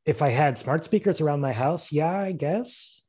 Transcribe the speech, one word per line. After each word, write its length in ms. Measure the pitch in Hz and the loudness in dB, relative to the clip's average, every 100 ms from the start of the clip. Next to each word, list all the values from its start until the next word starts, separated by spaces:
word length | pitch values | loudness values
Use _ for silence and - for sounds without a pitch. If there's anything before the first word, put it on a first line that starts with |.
| - | -2
if 160 | - | 2
I 80 | 143 | 2
had 300 | 123 147 120 | 4 2 2
smart 240 | 127 156 | 0 -2
speakers 380 | - 208 208 - | 2 0 2 0
around 200 | 151 143 | 0 0
my 120 | 139 | -2
house, 380 | 117 135 170 - | 0 0 -2 -2
yeah, 220 | 147 160 | 0 0
I 200 | 190 196 | 0 -2
guess. 680 | 170 147 196 247 - - - | -2 -2 -2 -4 -10 -14 -18